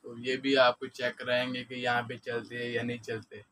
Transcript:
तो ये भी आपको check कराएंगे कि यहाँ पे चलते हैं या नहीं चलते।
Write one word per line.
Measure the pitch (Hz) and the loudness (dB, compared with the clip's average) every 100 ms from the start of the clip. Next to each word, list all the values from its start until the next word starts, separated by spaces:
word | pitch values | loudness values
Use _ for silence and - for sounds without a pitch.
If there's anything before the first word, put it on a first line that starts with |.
| 123 | -12
तो | 117 | -8
ये | 123 131 | -2 0
भी | 135 135 | 4 8
आपको | 123 123 131 | 6 6 -8
check | - 123 117 | -4 -4 -4
कराएंगे | 123 123 127 127 | 0 0 0 -4
कि | 120 127 | -8 -4
यहाँ | 123 120 | 0 0
पे | 117 123 | -2 -8
चलते | - 117 110 120 | -4 -6 -6 -8
हैं | 120 | -4
या | 120 | -2
नहीं | 123 120 | -2 -6
चलते। | 110 113 107 107 101 | -6 -8 -10 -18 -18